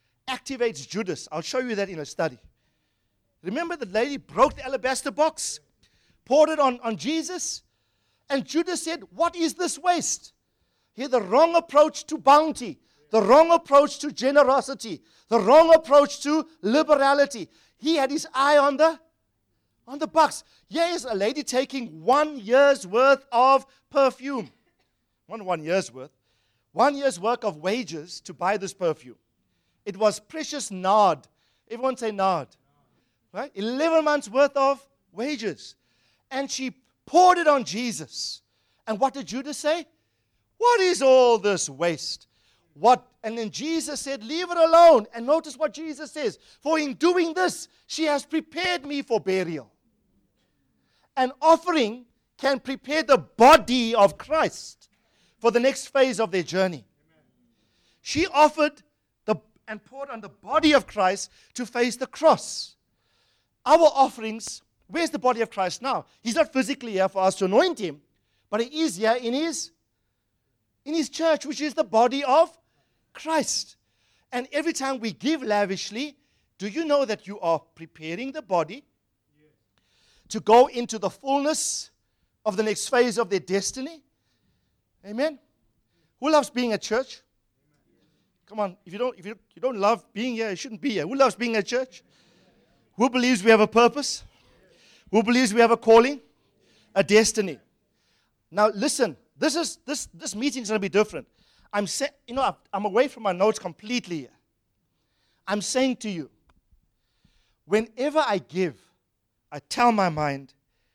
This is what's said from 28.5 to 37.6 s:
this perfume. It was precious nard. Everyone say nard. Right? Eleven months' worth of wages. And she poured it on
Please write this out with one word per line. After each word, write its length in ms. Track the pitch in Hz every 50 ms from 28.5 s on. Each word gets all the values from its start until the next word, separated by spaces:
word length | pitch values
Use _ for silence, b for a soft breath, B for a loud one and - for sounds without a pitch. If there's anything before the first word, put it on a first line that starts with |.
| 214 202
this 160 | 196 180 -
perfume. 440 | - 185 165 151 - - 127 110 _ _ _ _ _ _ _ _ _ _ _ _ _ _
It 100 | 202 196
was 240 | 190 220 214 196 -
precious 520 | - _ - 311 311 - 294 285 - -
nard. 560 | 196 185 185 185 208 214 208 185 156 131 - _ _ _ _ _ _ _ _ _
Everyone 280 | 226 226 254 262 254 254
say 140 | 240 220
nard. 360 | 208 196 190 190 180 156 127 - _ _ _ _ _ _ _ _ _ _ _ _ _ _ _ _
Right? 200 | - 190 254 - -
Eleven 520 | 190 208 226 254 269 320 330 320 320 302
months' 240 | 302 294 285 - 208
worth 260 | 214 262 285 277 277
of 280 | 277 269 277 277 - _ _ _ _ _ _
wages. 640 | _ 185 240 294 302 214 226 196 143 - - - - _ _ _ _ _ _ _ _ _ _ _
And 180 | 262 262 277 269
she 260 | - - 262 254 - _ _ _ _ _ _
poured 320 | - - 349 370 359 359 349
it 100 | 339 302
on 160 | 285 269